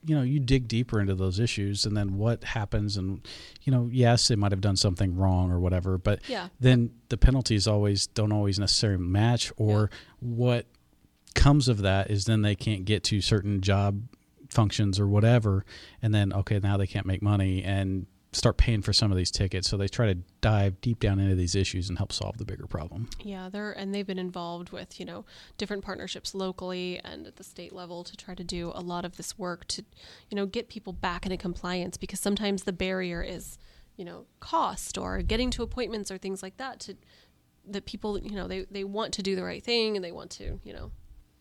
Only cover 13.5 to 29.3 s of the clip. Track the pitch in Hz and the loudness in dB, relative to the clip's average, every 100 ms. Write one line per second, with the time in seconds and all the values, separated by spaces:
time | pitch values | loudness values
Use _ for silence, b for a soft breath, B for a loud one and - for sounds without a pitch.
13.5 | 98 95 98 101 101 120 - _ _ - | 0 2 2 2 0 -6 -16 _ _ -2
14.5 | - 104 - 101 98 101 101 110 120 107 | 2 2 2 0 2 4 4 6 6 4
15.5 | 95 B B B B 110 104 98 95 - | 2 B B B B 2 2 2 0 0
16.5 | 104 98 101 95 101 92 95 101 104 95 | 0 2 2 0 -2 -2 0 4 4 4
17.5 | 95 95 98 98 95 92 _ _ - 120 | 0 0 0 0 -2 -6 _ _ 0 4
18.5 | - - 107 104 95 107 92 90 - 95 | 4 4 2 2 2 4 2 0 0 -2
19.5 | 92 - 101 98 - 110 90 - _ 110 | -2 -2 -2 -2 2 2 0 -4 _ 2
20.5 | 107 98 92 123 113 104 98 98 92 87 | 4 2 0 -2 0 2 2 4 2 2
21.5 | 98 95 92 90 90 98 - 98 110 107 | 0 0 -2 -4 -4 -4 -6 -6 -6 -10
22.5 | 92 - - - - 117 - 202 190 185 | -10 -8 -8 -8 -8 -10 -10 -10 -12 -10
23.5 | 202 208 - 196 202 196 185 180 180 170 | -8 -8 -8 -6 -6 -4 -6 -6 -8 -8
24.5 | 170 175 185 190 - 180 185 - B B | -10 -12 -14 -14 -14 -14 -14 -16 B B
25.5 | - 202 202 196 185 185 - - 190 190 | -10 -8 -8 -8 -10 -10 -10 -10 -6 -6
26.5 | 185 185 185 180 180 - 156 165 - 190 | -6 -8 -6 -6 -8 -12 -16 -16 -20 -20
27.5 | - 175 185 175 175 175 - - 180 170 | -18 -16 -16 -14 -14 -14 -16 -16 -12 -8
28.5 | 175 170 - 175 175 175 - - | -6 -8 -8 -8 -8 -8 -10 -14